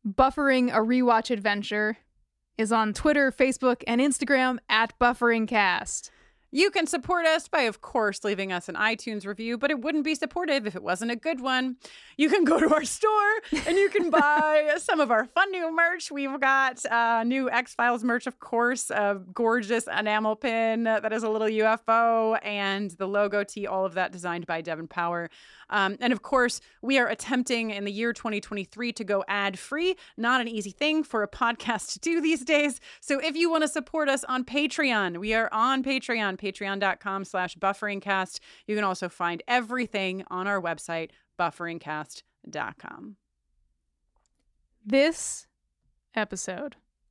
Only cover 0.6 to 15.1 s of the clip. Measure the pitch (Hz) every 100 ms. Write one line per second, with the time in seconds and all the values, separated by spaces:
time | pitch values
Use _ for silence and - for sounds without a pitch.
0.6 | 247 226 220 254 247 226 226 226 208 202
1.6 | 208 214 214 214 _ _ _ _ _ -
2.6 | 220 226 214 208 302 294 269 - 269 254
3.6 | 262 247 - 240 285 254 262 269 254 247
4.6 | - 214 226 - 240 240 240 226 220 220
5.6 | 196 175 - - - _ _ _ _ 277
6.6 | 381 392 320 330 247 349 330 320 - 320
7.6 | 240 - - 247 208 196 208 190 190 180
8.6 | 180 180 214 233 - 208 196 202 226 233
9.6 | 285 294 269 311 294 311 311 349 339 277
10.6 | 214 180 - 175 226 233 320 269 262 254
11.6 | 262 254 - - - - 302 403 294 330
12.6 | 320 302 302 - 427 427 415 440 - 294
13.6 | - 359 392 403 339 311 294 302 311 302
14.6 | 302 330 - 330 262